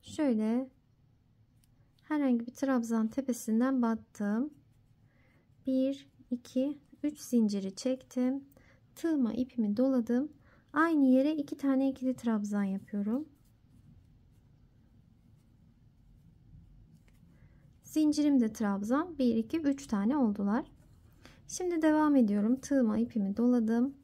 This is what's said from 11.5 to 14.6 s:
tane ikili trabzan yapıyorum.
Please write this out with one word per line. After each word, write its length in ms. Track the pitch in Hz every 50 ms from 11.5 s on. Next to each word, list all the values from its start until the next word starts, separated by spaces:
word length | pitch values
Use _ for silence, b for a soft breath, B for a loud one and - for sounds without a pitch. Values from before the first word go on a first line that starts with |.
| 311
tane 320 | 294 277 277 269 262 269 269
ikili 240 | 262 - 254 254 254
trabzan 500 | 254 - 240 220 214 208 202 208 208 202
yapıyorum. 640 | 190 190 196 - - - 202 202 214 226 277 311 - - _ _ _ _ _ _ _ - - _ - - - _ _ - - _ _ _ _ _ _ - _